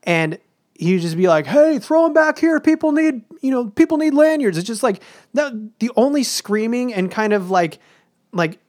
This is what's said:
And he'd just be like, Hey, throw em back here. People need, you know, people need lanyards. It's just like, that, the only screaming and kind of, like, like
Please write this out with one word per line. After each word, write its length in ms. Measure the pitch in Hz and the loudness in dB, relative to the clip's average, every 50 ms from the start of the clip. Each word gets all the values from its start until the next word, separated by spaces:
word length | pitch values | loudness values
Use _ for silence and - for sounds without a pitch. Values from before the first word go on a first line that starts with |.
And 360 | _ - 170 165 160 156 165 - _ _ _ _ _ _ _ | _ 0 0 0 0 -2 -4 -10 _ _ _ _ _ _ _
he'd 240 | _ 165 165 190 185 | _ -2 0 0 0
just 180 | 170 175 160 | 0 -4 -2
be 120 | 165 185 185 | 0 2 2
like, 180 | 165 156 151 | 2 2 0
Hey, 320 | - 180 294 302 320 311 247 | 2 2 4 4 4 2 -2
throw 280 | - - 302 320 330 | -2 0 2 2 2
em 60 | 330 | 4
back 260 | 302 320 311 311 302 - | 4 2 2 2 0 0
here. 220 | - 330 320 294 | 0 0 0 2
People 320 | - 311 320 311 - 311 | 2 0 0 2 0 0
need, 300 | 294 302 320 311 285 233 - _ - - | 0 2 0 0 -2 -4 -12 _ -18 -8
you 100 | - 262 | -4 -2
know, 200 | 262 254 247 208 | -2 -2 -4 -6
people 280 | - - 330 320 320 294 | 0 0 0 0 0 -2
need 160 | 311 311 277 | 0 0 4
lanyards. 440 | 285 302 311 311 302 277 208 175 160 | 4 4 4 4 2 0 0 -2 -2
It's 80 | 180 | -6
just 160 | 214 226 202 | -6 -6 -2
like, 200 | - 240 202 - - - - - _ _ _ | -2 -2 -2 -2 -8 -20 -20 -20 _ _ _
that, 180 | 262 294 277 240 214 214 214 _ _ | -2 -2 -2 -6 -10 -14 -14 _ _
the 120 | 220 233 - | -6 -2 0
only 280 | - 233 277 285 294 247 | 0 0 2 2 0 -2
screaming 680 | - - - - - 202 214 214 226 233 247 247 247 | -2 -6 -8 -4 -2 -2 -2 -2 -2 -2 -4 -4 -4
and 180 | 226 190 185 180 | -4 -4 -4 -4
kind 220 | - 226 214 214 | -2 -2 0 0
of, 180 | 208 208 185 180 | 0 0 -2 0
like, 280 | 190 185 175 160 - - _ _ _ _ _ _ _ _ _ _ | 0 0 0 0 -4 -12 _ _ _ _ _ _ _ _ _ _
like 260 | - 180 170 160 165 _ _ | -4 -2 -2 -2 -4 _ _